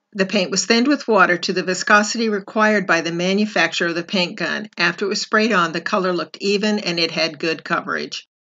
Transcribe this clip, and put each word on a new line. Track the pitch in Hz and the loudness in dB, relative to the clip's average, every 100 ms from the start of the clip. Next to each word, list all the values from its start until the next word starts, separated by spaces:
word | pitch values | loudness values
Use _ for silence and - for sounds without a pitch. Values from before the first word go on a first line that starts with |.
| _ | _
The | 202 | -4
paint | 190 202 180 | 0 0 0
was | 190 | 0
thinned | - 233 262 | 2 4 4
with | 285 - | 0 4
water | 208 175 175 | 4 4 2
to | - | -2
the | 185 | -4
viscosity | 175 180 - 208 214 226 226 | -2 -2 4 4 4 -2 -2
required | 208 196 220 214 208 190 | -2 -4 0 2 2 2
by | 165 | 0
the | 165 | 0
manufacturer | 170 180 196 214 180 165 - 175 | -2 0 0 0 0 0 0 -2
of | 170 | -4
the | |
paint | 170 196 175 - | -2 -2 -2 -4
gun. | 160 147 - - | -6 -6 -8 -2
After | 175 175 196 | -2 -2 -4
it | |
was | 208 | -4
sprayed | - 214 220 | 0 2 4
on, | 196 165 | 2 2
the | 170 | -2
color | 170 214 185 | -2 0 0
looked | 175 156 - | -2 -4 -4
even | 196 202 214 208 | -2 0 2 0
and | - 175 | -2 -2
it | 165 | -2
had | 160 165 156 | 0 -2 -2
good | 165 156 | -4 -4
coverage. | - 170 - 156 147 - - _ _ | -4 -4 -2 -6 -6 -10 -16 _ _